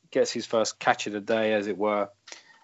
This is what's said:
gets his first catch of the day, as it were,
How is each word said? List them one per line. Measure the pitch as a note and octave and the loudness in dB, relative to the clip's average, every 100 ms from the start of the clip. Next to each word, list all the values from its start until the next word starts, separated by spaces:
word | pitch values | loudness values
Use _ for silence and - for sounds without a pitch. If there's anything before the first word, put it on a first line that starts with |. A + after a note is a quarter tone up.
| _ | _
gets | C3 A#2 | 0 0
his | A#2+ - | -2 -2
first | A2+ G#2+ - | 0 0 0
catch | - A#2+ G#2+ | 0 0 -2
of | |
the | G#2 | -6
day, | G2+ A2+ A2 | 0 0 2
as | G#2+ G#2 | 0 0
it | F#2 | -2
were, | G#2+ G#2 G2 - - - - - | 0 0 -2 -8 -20 -20 -20 -20